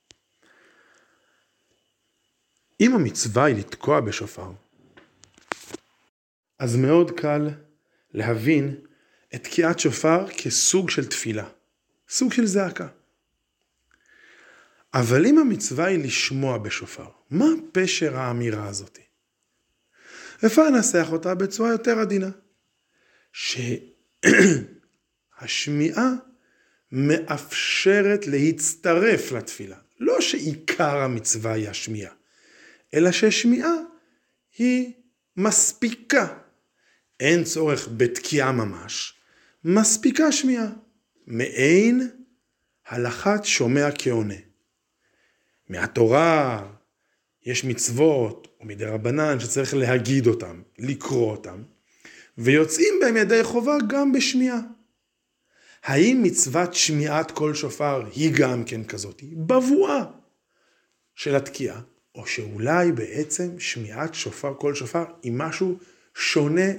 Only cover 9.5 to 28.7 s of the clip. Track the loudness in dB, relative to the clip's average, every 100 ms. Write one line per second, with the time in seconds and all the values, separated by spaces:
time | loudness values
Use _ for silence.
9.5 | 0 0 2 -2 0 2 2 0 -8 -4
10.5 | 0 2 2 0 -2 -4 -6 -6 -6 -8
11.5 | -16 _ _ _ _ -8 -2 0 2 2
12.5 | 0 -2 -6 -12 -16 _ _ _ _ _
13.5 | _ _ _ _ _ _ _ -20 -20 -20
14.5 | -20 _ _ _ 0 4 4 6 6 4
15.5 | 0 -4 -2 0 0 0 -2 -2 -2 -2
16.5 | -4 -6 -8 -10 -16 -20 -20 -4 2 2
17.5 | 2 -2 -2 0 0 -2 -2 -4 -2 -2
18.5 | -4 -6 -10 -14 -20 _ _ _ _ _
19.5 | _ _ _ _ _ -20 -20 -20 0 4
20.5 | 6 6 6 4 2 2 -2 -2 -2 -2
21.5 | 0 0 0 0 0 0 -2 -2 -8 _
22.5 | _ _ _ _ _ _ _ _ -10 -8
23.5 | -6 -6 -8 -10 _ _ _ 6 8 8
24.5 | 4 -2 -16 _ _ _ _ _ -16 -8
25.5 | -6 -4 0 0 2 0 -2 -8 _ _
26.5 | _ _ _ _ 0 2 2 0 -8 -6
27.5 | -6 -2 0 4 4 4 0 0 0 2
28.5 | 0 -4